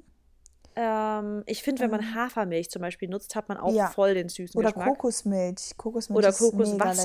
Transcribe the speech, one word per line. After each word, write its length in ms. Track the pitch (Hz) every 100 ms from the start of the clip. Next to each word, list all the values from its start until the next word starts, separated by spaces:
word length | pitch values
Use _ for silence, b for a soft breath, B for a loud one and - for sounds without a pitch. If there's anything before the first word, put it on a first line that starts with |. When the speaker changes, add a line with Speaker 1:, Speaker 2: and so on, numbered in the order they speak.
| - _ _ _ _ _ -
Speaker 1:
Ähm, 680 | - 226 220 214 214 208 208 -
ich 160 | 220
finde, 180 | - 262
wenn 100 | 240
man 80 | 214
Speaker 2:
Ähm. 160 | 220 226
Speaker 1:
Hafermilch 540 | 247 233 190 165 170
zum 100 | 185
Beispiel 280 | 180 - 185
nutzt, 260 | 196 - 220
hat 140 | 208
man 80 | 202
auch 160 | 185
Speaker 2:
Ja. 140 | 220 185
Speaker 1:
voll 240 | - 196
den 160 | 190 175
süßen 280 | - 180 220
Speaker 2:
Oder 120 | 214
Speaker 1:
Geschmack. 160 | 208 185
Speaker 2:
Kokosmilch. 880 | 277 247 220 202 190 180 185 - -
Kokosmilch 420 | 226 233 - 208
Speaker 1:
Oder 120 | 202
Speaker 2:
ist 100 | 196
mega 80 | 226 208
Speaker 1:
Kokoswasser. 460 | 214 202 196 185